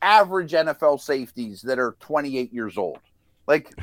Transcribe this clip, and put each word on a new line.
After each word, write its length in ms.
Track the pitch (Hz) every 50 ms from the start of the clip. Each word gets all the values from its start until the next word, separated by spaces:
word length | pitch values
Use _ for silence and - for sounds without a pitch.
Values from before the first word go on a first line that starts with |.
average 500 | 175 190 214 214 202 180 185 190 175 151
N 160 | 165 160 160 160
F 140 | 143 -
L 160 | 165 147 143 135
safeties 640 | - - 143 135 123 - _ 123 120 107 101 92
that 160 | - 127 131 123
are 180 | 127 117 110 _
twenty-eight 520 | - - 151 151 147 139 135 127 123 120
years 240 | 120 120 113 104 87
old." 220 | 104 95 82 - - _ _ _ _ _ _ _ _ _
Like, 260 | - 147 156 - - - -